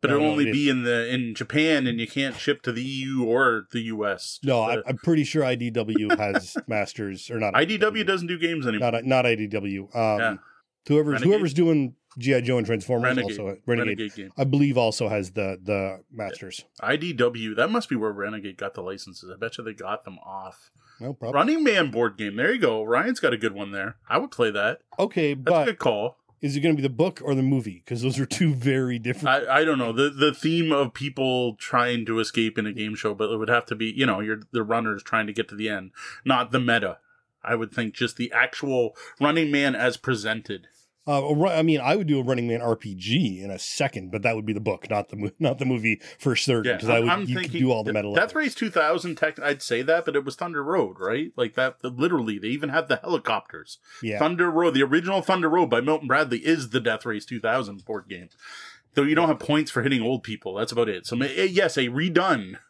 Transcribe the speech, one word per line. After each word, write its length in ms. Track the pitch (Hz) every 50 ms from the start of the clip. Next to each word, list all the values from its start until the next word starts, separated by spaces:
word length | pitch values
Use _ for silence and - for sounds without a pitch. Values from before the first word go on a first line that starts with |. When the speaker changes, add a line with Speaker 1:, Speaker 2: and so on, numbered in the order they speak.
Speaker 1:
But 80 | - -
Speaker 2:
No, 40 | 139 143
Speaker 1:
it'll 80 | 151 156
Speaker 2:
no, 40 | 151
Speaker 1:
only 160 | 147 143 113
Speaker 2:
it 40 | 110
Speaker 1:
be 120 | 139 147
Speaker 2:
is. 60 | 143
Speaker 1:
in 120 | 135 127 120
the, 280 | 120 120 117 117 117
in 220 | 127 127 127 117 110
Japan, 540 | - 123 107 - 147 156 160 160 143 131 127
and 120 | 117 117
you 80 | 117 113
can't 280 | - 139 139 135 120
ship 260 | 107 - - 143 143 _
to 80 | -
the 100 | 117 113
E 200 | 127 131 135 135 131
U 220 | 131 135 131 123
or 420 | 113 117 127 135 127 117 110 101 _
the 100 | - 123
U 240 | 113 113 110 104 104 101
S. 320 | 98 92 - - - - -
Speaker 2:
No, 180 | 135 131 120 110
Speaker 1:
Uh, 180 | 113 123 113 104
Speaker 2:
I, 40 | -
I'm 80 | 135 -
pretty 260 | - 170 165 156 147
sure 200 | - - 156 143
I 100 | 127 127
D 140 | 120 120 120
W 380 | 113 120 110 104 110 104 107 104
Speaker 1:
<laughs> 80 | - 107
Speaker 2:
has 400 | 107 101 98 101 92 90 - - - -
Masters, 640 | 117 107 101 - - - 107 98 98 90 - -
or 80 | 123 113
not 160 | 110 101 95
Speaker 1:
I 100 | 113 151
D 120 | 175 220 208
W 260 | 196 214 214 220 208
doesn't 240 | 175 196 185 175 170
do 100 | 175 170
games 260 | 165 165 170 160 135 123
anymore. 240 | 110 104 120 120
Speaker 2:
Not, 140 | 117 117 117
not 200 | 131 131 127 127 123
I 80 | 117
D 100 | 113 110 104
W. 360 | 101 107 98 101 98 95 98 101 -
Um, 260 | 120 113 110 107 104
Speaker 1:
Yeah. 160 | 113 113 104 98 - - - _ _ _ _ _ _ -
Speaker 2:
whoever's, 260 | 147 151 151 147 143
Speaker 1:
Renegade? 140 | 113 123 175
Speaker 2:
whoever's 260 | 202 214 - 165 139
doing 400 | 151 175 165 160 151 139 123 127 _ _ _ - -
G 160 | 117 135 135
I 80 | 127
Joe 160 | 120 120 131 123
and 80 | 113
Transformers 440 | 98 117 107 92 - 127 117 117 127 127
Speaker 1:
Renegade. 240 | 127 120 101 107 101
Speaker 2:
also, 40 | 107 95 98 - _ -
Renegade. 0 | 120 117 120 110 104 98
Speaker 1:
Renegade 160 | 113 104 -
game. 160 | - 98 95 - -
Speaker 2:
I 40 | 135
believe 320 | 135 131 143 143 143 135
also 320 | 127 120 113 107 - 123 104
has 260 | 107 107 98 90 92
the, 260 | 110 101 95 98 92
the 400 | 92 95 104 98 95 95 95 95 - _
Masters. 540 | - 113 107 98 80 - - 92 90 - - _ _ -
Speaker 1:
I 140 | - 107 135
D 180 | 151 156 180 160
W, 400 | 117 123 120 120 117 113 110 107
that 160 | 104 127 190
must 180 | 220 240 220 -
be 80 | 139
where 160 | 120 107 110
Renegade 460 | 104 101 98 104 107 107 95 101 92 -
got 160 | 101 98 -
the 80 | -
licenses. 480 | 90 92 98 98 - - 90 - - 90
I 60 | 92 95
bet 220 | 110 113 - -
you 40 | 120
they 100 | 110 107
got 300 | - 98 92 104 107 -
them 140 | - 95 - -
off. 460 | 92 95 95 95 92 92 - - _ _ _ _ _ _ _
Speaker 2:
No 140 | 113 127 143
problem. 220 | - - 113 127
Speaker 1:
Running 280 | 139 165 247 311 330 311
Man 280 | 269 214 190 165 139
board 260 | 107 113 120 113 101 -
game. 200 | 107 104 101 107
There 140 | 131 180
you 80 | 240 262
go. 220 | 196 131 110 110 110
Ryan's 360 | 110 117 127 175 233 254 -
got 140 | - 143 123
a 40 | 117
good 160 | 110 113 98
one 180 | 101 104 101
there. 260 | 101 98 95 104 - _ _ -
I 80 | - 151
would 140 | 269 269
play 180 | - - 123 110
that. 300 | 104 104 101 110 139 - _ _ - -
Speaker 2:
Okay, 380 | 190 214 - 180 160 147 139
Speaker 1:
That's 80 | 135 131
Speaker 2:
but 180 | - 180 165
Speaker 1:
a 100 | 147 123
good 80 | 110 -
call. 380 | - 131 113 104 107 120 - _ _ _ _ _
Speaker 2:
is 140 | - 147 139 143
it 20 |
gonna 140 | 143 170 156
be 60 | 147
the 80 | 135 139
book 320 | 127 113 160 190 185 - -
or 100 | 151 139
the 80 | 135 131
movie? 380 | 131 139 131 113 107 92 87 _
'Cause 160 | - 123 120
those 180 | 117 135 127 135
are 60 | 139
two 280 | - - - 185 160 143
very 460 | 127 117 139 135 135 131 123 123 120
different. 480 | 110 120 - - 151 139 131 143 127 120
Speaker 1:
I, 140 | 131 143
I 20 | 156
don't 140 | 160 151 135
know. 140 | 123 117 113
The, 160 | 117 139 147
the 240 | 139 135 139 151 131
theme 380 | - - 156 165 170 165 160 156
of 200 | 143 139 123 -
people 640 | - 131 143 131 - 135 131 127 127 123 120 110
trying 500 | - - - - 127 120 123 123 117 113 110
to 120 | 113 113
escape 380 | 110 - - - 113 110 107 -
in 80 | 107
a 80 | 107 98
game 200 | 117 107 107 107
show, 180 | 104 - 110 104
but 160 | 95 107 104
it 60 | 113 110
would 100 | 110 107
have 160 | 120 120 117 -
to 80 | 120
be, 100 | 107 113 110 110
you 100 | 131 135
know, 140 | 127 101 98
you're 220 | 107 107 110 107 107 _
the 120 | - 117 110
runners 380 | 104 117 117 117 110 104 98
trying 260 | - - - 113 107 104
to 60 | 104
get 140 | 110 110 -
to 60 | 101
the 140 | 101 110 110
end, 220 | 107 98 95 92 _ - - - - - -
not 260 | 131 135 123 123 123
the 80 | 117 127
meta. 380 | 127 120 117 117 101 92 87 - _ _ _ _ _ _ _ _ _
I 120 | - 120
would 160 | 117 113 104
think 220 | - - 117 110 -
just 220 | - 127 117 - -
the 140 | 120 117 -
actual 640 | 117 123 127 - - - 139 131 127 120 110 - - - - - _
Running 300 | 139 147 151 165 165 151
Man 260 | 143 143 139 143 127
as 200 | 104 117 127 120 -
presented. 720 | - - 127 110 104 110 110 110 107 - 101 92 - _ _ _ _ _ _ _ _ -
Speaker 2:
Uh, 60 | 143
a 200 | 139 135 147 151
ru-, 140 | 147 165 190
I 160 | 170 160 160
mean, 180 | 160 156 147
I 140 | 123 131 160
would 100 | 214 196
do 140 | 151 147 139
a 40 | 131
Running 240 | 120 135 123 120 120
Man 140 | 117 117
R 140 | 120 120 113
P 180 | 110 - 110 98
G 480 | 92 90 104 117 160 180 113 95 90
in 80 | 95 101
a 80 | 98 92
second, 540 | - - - - 147 131 - 110 92 92
but 100 | 90 107
that 140 | 98 117 113
would 100 | 110 107
be 80 | 107 110
the 60 | 101
book, 280 | 110 110 98 - - -
not 220 | 107 104 101 _
the 60 | -
mo-, 160 | 107 104 101 -
<laughs> 40 | _
not 180 | 160 139 127 123
the 80 | 135
movie 340 | 131 127 117 107 113 107 104 - - - _
for 160 | - 143 123
certain, 360 | - - - 127 117 107 123 117
Speaker 1:
Yeah, 40 | 104
Speaker 2:
'cause 120 | 110 110
I 80 | 117 117
Speaker 1:
I'm, 40 |
Speaker 2:
would, 80 | 117 -
Speaker 1:
I'm 80 | 175 196
Speaker 2:
you 140 | 202 143 123
could 60 | 185 180
Speaker 1:
thinking 160 | 160 123 -
Speaker 2:
do 100 | 131 127
all 120 | 123 110 107
the 80 | 107
Speaker 1:
Death 120 | 104 107 101
Speaker 2:
meta 60 | 104 101
levels. 220 | 160 190 - -
Speaker 1:
Race 180 | 311 302 277 -
two 160 | - 233 220
thousand, 460 | 170 175 156 151 165 175 - 175 160
tech-, 240 | 151 160 156 151 -
I'd 240 | 135 143 147 139 -
say 180 | - 120 117
that, 240 | 131 139 160 170 165
but 100 | - 143
it 80 | 143 135
was 120 | 139 135
Thunder 280 | - 175 175 170 147 139
Road, 340 | 143 175 190 135 95 92 92
right? 320 | 92 95 113 131 156 170 -
Like 200 | - 123 113 -
that, 240 | - 131 131 127 _
the, 100 | - 127
literally, 480 | 127 123 139 170 175 147 120 110 107 101
they 120 | 90 110
even 200 | 123 147 147 151
have 180 | 135 156 - 139
the 100 | 131 -
helicopters. 840 | - - 175 147 - - 113 101 - _ - 82 76 - - _ _ _ - - -
Speaker 2:
Yeah. 160 | 113 107 104
Speaker 1:
Thunder 320 | 147 156 175 170 175 180
Road, 240 | 160 160 170 170 143
the 80 | 131 139
original 400 | 135 135 165 170 180 196 190 170
Thunder 260 | - 190 185 170 160
Road 220 | 151 180 180 135
by 100 | 117 139
Milton 260 | 127 139 156 156 151 127
Bradley 300 | 127 143 156 135 120 113 -
is 240 | 139 165 156 131 120
the 100 | 107 127
Death 240 | 110 117 113 107 -
Race 220 | 123 110 104 -
two 140 | - 127 117
thousand 440 | 101 117 131 131 123 98 101 98 101
board 220 | - 110 104 92 -
game. 220 | 98 90 90 87 _ _ - - - - - - - - _ _ _
Though 80 | 143
you 140 | 143 143 156
don't 120 | 160 170 160
have 120 | 151 -
points 320 | - - 147 151 156 -
for 100 | - 131
hitting 220 | 113 139 135 127 113
old 180 | 117 131 127
people, 320 | - - 110 104 _ 101 92
that's 180 | 98 110 110
about 160 | 117 117 117 110
it. 200 | 98 90 87 -
So, 80 | 120
ma-, 100 | 120 135
eh, 220 | 139 135 175 190 190
yes, 280 | 180 180 196 170 - 147
a 100 | 131 120
redone 720 | 120 139 160 185 165 165 180 190 165 123 101 92 95 - - _